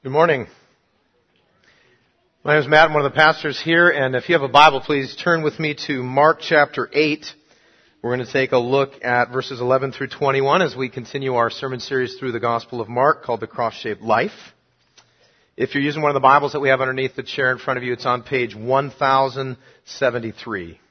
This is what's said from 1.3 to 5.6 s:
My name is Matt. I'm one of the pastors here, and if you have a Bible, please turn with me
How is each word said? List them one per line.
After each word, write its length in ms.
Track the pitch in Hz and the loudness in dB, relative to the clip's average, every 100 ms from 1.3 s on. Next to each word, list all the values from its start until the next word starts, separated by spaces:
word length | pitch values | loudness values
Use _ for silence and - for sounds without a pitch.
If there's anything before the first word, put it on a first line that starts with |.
| _ _ _ _ _ _ _ _ _ _ _ | _ _ _ _ _ _ _ _ _ _ _
My 120 | 143 | 0
name 80 | 151 | 2
is 80 | 139 | 6
Matt. 180 | 156 160 | 6 6
I'm 60 | |
one 100 | 151 | 2
of 80 | 139 | 0
the 60 | - | 4
pastors 420 | 156 156 156 131 | 4 4 -6 -6
here, 300 | 160 165 175 | 0 4 4
and 260 | 143 131 127 | 2 -2 -2
if 140 | - | 0
you 60 | 170 | 0
have 80 | |
a 40 | 139 | 4
Bible, 320 | 139 156 135 | 8 8 6
please 340 | - 143 131 | -2 -4 -4
turn 300 | - 175 165 | -6 -2 0
with 160 | 151 | -2
me 160 | - | -4